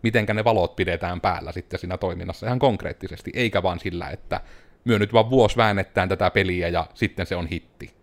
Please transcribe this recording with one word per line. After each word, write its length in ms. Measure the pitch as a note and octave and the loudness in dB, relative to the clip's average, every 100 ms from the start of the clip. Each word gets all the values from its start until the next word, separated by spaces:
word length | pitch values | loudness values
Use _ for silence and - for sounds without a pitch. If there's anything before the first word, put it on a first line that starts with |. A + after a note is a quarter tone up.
mitenkä 300 | A#2 A2+ G#2 | 2 2 0
ne 100 | G#2+ | 0
valot 320 | A2 G#2+ F2 - | 2 2 0 0
pidetään 460 | F2+ E2+ F2 F2+ | -2 -2 -4 -2
päällä 300 | F#2+ E2 - | -2 -2 -6
sitten 280 | - - F2+ | -12 -10 -10
siinä 180 | - F2+ | -8 -6
toiminnassa 480 | F#2 F2 F2+ - G#2+ | -6 -6 -10 -8 -4
ihan 140 | B2+ | 0
konkreettisesti, 720 | C3+ G2+ E2+ - F#2+ G2 - | 2 0 -6 -10 -12 -12 -10
eikä 300 | - A#2+ G2 | -4 0 0
vaan 160 | F2+ F2 | 0 -2
sillä, 300 | F#2+ F2 E2 | -6 -8 -8
että 320 | - - F2 - - - _ A#2+ | -12 -8 -8 -8 -20 -20 _ 0
myö 140 | G#2+ | 2
nyt 140 | G#2 | 6
vaan 160 | A#2 A2 | 4 6
vuosi 280 | C3 G#2 A#2 | 6 4 4
väännetään 520 | A2 G2+ F#2 - F#2 | 2 2 -2 0 0
tätä 220 | F#2 F#2 | 2 2
peliä 360 | G2+ F#2+ F2+ E2+ | 2 2 0 0
ja 200 | E2+ D#2+ | -2 -4
sitten 320 | - - - F2+ | -4 -4 -2 -4
se 100 | F2+ | -4
on 120 | E2 | -4
hitti. 460 | E2+ _ _ - _ | -8 _ _ -20 _